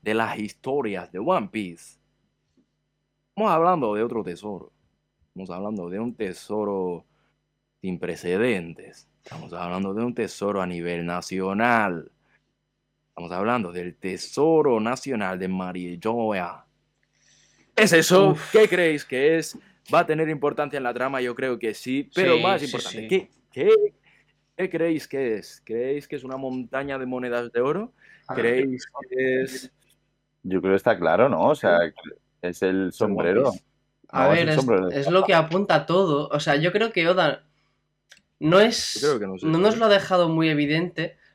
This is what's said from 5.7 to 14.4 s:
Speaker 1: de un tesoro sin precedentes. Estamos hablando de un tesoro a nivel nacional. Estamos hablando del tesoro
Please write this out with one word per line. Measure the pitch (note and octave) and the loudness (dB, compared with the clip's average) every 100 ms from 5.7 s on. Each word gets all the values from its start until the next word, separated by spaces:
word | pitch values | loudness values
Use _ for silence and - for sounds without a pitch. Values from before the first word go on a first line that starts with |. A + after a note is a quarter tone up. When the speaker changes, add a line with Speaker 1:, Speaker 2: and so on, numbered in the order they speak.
| G#2+ F2 | -8 -8
Speaker 1:
de | F#2 | -8
un | A#2+ | -8
tesoro | A#2 G#2 F2 - G#2 G#2 G2 F#2 E2+ _ _ _ _ _ _ _ _ | -6 -8 -8 -8 -4 -2 -2 -4 -6 _ _ _ _ _ _ _ _
sin | F#2+ F2 | -8 -6
precedentes. | E2+ E2+ F2+ F#2 B2 G#2 E2+ E2 - - _ _ | -6 -8 -2 0 0 -2 -6 -14 -20 -20 _ _
Estamos | - - - | -20 -18 -14
hablando | E2+ F2 F2+ G2 | -10 -8 -6 -4
de | G2+ | -4
un | A#2+ | -6
tesoro | A#2+ G#2 - G2+ G2 | -4 -6 -4 -4 -2
a | F#2 | -4
nivel | F2 E2+ F2 E2+ | -6 -6 -6 -4
nacional. | F2 - F#2 F#2+ G2 A#2+ A#2 G#2 F2 D2 _ _ _ _ _ _ _ _ _ _ | -6 -6 -6 -4 0 2 2 0 -4 -10 _ _ _ _ _ _ _ _ _ _
Estamos | - E2+ | -14 -8
hablando | F2 G2+ B2 F#2 | -4 -2 -2 -4
del | F2 F2 E2 | -8 -10 -8
tesoro | F#2+ F#2 - - | -8 -8 -8 0